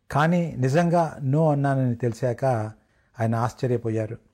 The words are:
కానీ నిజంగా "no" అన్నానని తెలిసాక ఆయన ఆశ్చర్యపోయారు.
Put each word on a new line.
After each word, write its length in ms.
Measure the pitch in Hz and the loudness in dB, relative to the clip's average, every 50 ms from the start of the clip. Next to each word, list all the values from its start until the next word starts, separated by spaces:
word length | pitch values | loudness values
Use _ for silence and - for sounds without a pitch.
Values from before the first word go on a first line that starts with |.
| _ - | _ -4
కానీ 440 | - 139 151 165 180 175 170 156 123 120 | 0 2 2 4 2 2 0 -2 -2 -2
నిజంగా 600 | 127 131 131 165 175 170 160 175 170 151 - - | 0 2 2 2 2 4 2 2 0 0 -4 -6
"no" 260 | 147 131 135 156 165 156 | -2 0 2 2 4 2
అన్నానని 460 | 147 139 139 139 139 135 131 123 120 | 2 2 2 0 2 2 2 0 0
తెలిసాక 500 | 117 - 123 107 - - 123 117 - - 135 127 110 107 110 107 _ _ _ _ _ _ _ _ - | 0 -2 -4 -2 -2 -2 -2 -2 0 0 0 0 0 -2 -6 -10 _ _ _ _ _ _ _ _ -4
ఆయన 140 | 117 113 117 | -2 0 0
ఆశ్చర్యపోయారు. 840 | 113 117 113 - - - 123 123 117 - 113 110 110 110 107 113 - _ _ | 0 -2 -2 -4 -4 -2 -2 -2 -2 -2 -2 -4 -4 -4 -6 -8 -14 _ _